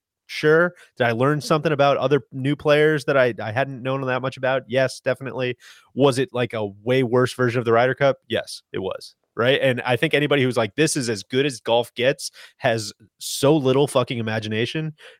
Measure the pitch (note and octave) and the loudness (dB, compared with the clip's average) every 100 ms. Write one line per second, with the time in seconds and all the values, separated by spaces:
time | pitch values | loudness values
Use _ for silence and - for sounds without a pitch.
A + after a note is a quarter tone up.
0 | _ _ _ - D#3 D#3+ F3 F3 _ _ | _ _ _ -2 4 4 4 -2 _ _
1 | A#2+ A2+ C3+ D3+ - D#3 D#3+ C#3+ C#3 C#3 | 0 2 0 0 0 0 0 2 2 2
2 | C3 C#3+ - C3+ C3 C#3+ D#3 D3 D3+ D#3 | 2 0 -2 -6 -4 -2 2 4 4 2
3 | C3 C#3 B2 G#2+ A2 A2 C#3 C3+ B2 C3+ | 0 2 2 0 -6 -4 -4 -4 -6 -4
4 | C3 B2+ B2+ B2+ C3 C3 - B2 C3 - | -2 -4 -4 -4 -4 -4 -2 -2 -2 -2
5 | - B2+ C3+ B2 B2+ A#2 - - _ - | -4 -4 -6 -6 -6 -8 -14 -20 _ 2
6 | C#3 B2+ C3 A#2+ A#2+ A2+ G#2 G2+ G#2+ C3 | 2 4 -2 -2 -4 -4 -8 -8 0 0
7 | B2+ B2 B2+ - B2 A#2+ A#2 A2+ B2+ C3 | 2 2 2 0 -2 0 2 4 2 2
8 | C#3 B2+ _ A2 - - _ G2 F#2+ - | 0 0 _ -6 -6 -16 _ -10 -8 -10
9 | - _ _ - A#2 C#3 C3+ B2 - B2 | -14 _ _ -2 0 2 2 -2 -2 -2
10 | D#3+ D3 D3 C#3+ B2+ A#2+ A2 - D#3 D#3 | 0 0 2 2 2 0 -2 0 -2 0
11 | A#2 G#2+ - B2+ D3 B2 - A#2 A#2 - | -4 -6 -4 -2 -2 -4 0 0 0 -2
12 | A#2+ D3+ - - - _ C3 A2+ G#2 - | -2 -2 -8 -16 -20 _ -2 -2 -6 -14
13 | G#2+ _ - - C3+ D#3 C3 C3 D3 C3 | -20 _ -12 0 2 2 2 2 2 0
14 | A#2+ B2 A2 A2 G#2+ A2 A#2+ D#3+ D#3 D3+ | -2 -4 -4 -4 -4 -4 -4 -4 -8 -12
15 | - | -20